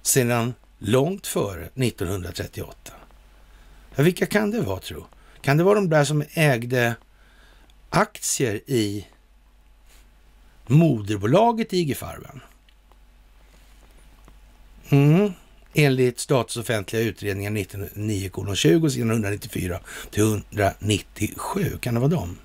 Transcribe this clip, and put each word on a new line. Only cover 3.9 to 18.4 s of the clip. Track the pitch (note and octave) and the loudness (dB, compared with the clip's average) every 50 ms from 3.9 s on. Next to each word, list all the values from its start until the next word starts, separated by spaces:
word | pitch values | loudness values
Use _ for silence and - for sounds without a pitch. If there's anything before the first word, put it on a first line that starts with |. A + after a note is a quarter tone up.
| - | -2
Ja, | - C#3 | 2 2
vilka | F3 F3+ - G3+ | 2 2 2 -2
kan | - - G#3 G#3+ G#3 | 0 0 0 0 0
det | G#3 A#3+ | 0 -2
vara, | E3+ G2 F#2+ F#2 | -4 -4 -4 -6
tro? | - - - - - - - - - - - - | -8 -12 -12 -12 -14 -16 -20 -20 -20 -20 -20 -6
Kan | - - C#3 D3+ | 0 2 2 4
det | E3+ | 6
vara | F#3+ G#3 | 6 4
de | G#3+ G3+ F3 | 4 4 4
där | D#3+ D3+ C#3+ | 4 4 4
som | C3+ D3+ D3+ D3 - - | 4 2 0 -2 -2 0
ägde | E3 D#3 D3+ C3 A2+ A#2+ B2 B2+ B2+ A#2+ A#2 A#2 - - _ _ _ _ _ _ _ - _ _ - _ _ _ _ _ - | 2 2 4 2 2 0 -2 0 2 2 0 0 -4 -12 _ _ _ _ _ _ _ -20 _ _ -20 _ _ _ _ _ -2
aktier | - E3 G#3 - _ - - - - - D3 A#2 G2+ | 0 0 0 0 _ -10 -6 -6 -2 -2 -2 -2 -2
i | A2 - - C3 A#2+ G#2+ G2+ G2+ G#2 F#2 - _ _ _ _ _ _ _ _ _ _ _ _ - _ _ - - - - _ _ _ _ _ _ - - - _ - - - | -4 -6 -2 0 0 0 0 -2 -6 -10 -12 _ _ _ _ _ _ _ _ _ _ _ _ -20 _ _ -20 -20 -20 -20 _ _ _ _ _ _ -20 -20 -20 _ -20 -4 2
moderbolaget | A#2+ D3+ E3+ D#3+ C3+ A2 G2+ G2+ G#2+ G2+ F#2+ G#2+ C3+ F#3 A3+ A#3+ A#3 A3 A3+ - - | 4 6 6 6 4 0 -2 -4 -4 -2 0 2 4 4 4 4 2 0 -4 -2 -2
I | F3+ F3 | -2 0
G | D3 A#2 | -2 -4
Farben? | - - E2+ - - - - - C3+ - - _ _ _ _ _ _ _ _ _ _ _ _ _ _ _ _ _ - - _ _ - - _ - - - - - - - - - _ - - - - - - - _ - - - - - - | -6 -8 -12 -14 -14 -16 -16 -18 -20 -20 -20 _ _ _ _ _ _ _ _ _ _ _ _ _ _ _ _ _ -20 -20 _ _ -20 -20 _ -20 -20 -20 -20 -20 -20 -20 -20 -20 _ -20 -20 -20 -20 -20 -20 -20 _ -20 -20 -20 -20 -4 2
Mm. | D3 C#3 C#3+ D3 D3+ F3+ G#3 G#3 F3+ - - - - - - - - | 4 6 6 8 6 6 4 2 -2 -8 -20 -20 -20 -20 -20 -4 0
Enligt | D#3 D3+ C#3+ C3 C3 B2+ B2 A#2+ - | 2 4 4 4 4 2 2 0 -2
statens | - - D3 B2+ A2+ - - A#2+ | -2 0 0 0 0 -2 -6 -10
offentliga | A2 - B2 G#2+ G2 - - A2+ | -4 -4 -4 -4 -4 -4 -2 -2
utredningar | A2+ A2+ G2 - - G#2 G2 G2 G2 G2+ | -2 -2 -4 -6 -6 -6 -6 -4 -6 -4
nittionio | G#2+ G#2+ F#2+ - - G2 G2 - - G2+ G#2+ G#2+ G#2+ F#2+ F#2+ F#2+ | -4 -4 -6 -6 -8 -12 -12 -12 -10 -6 -4 -4 -4 -4 -4 -6
kolon | - - | -8 -8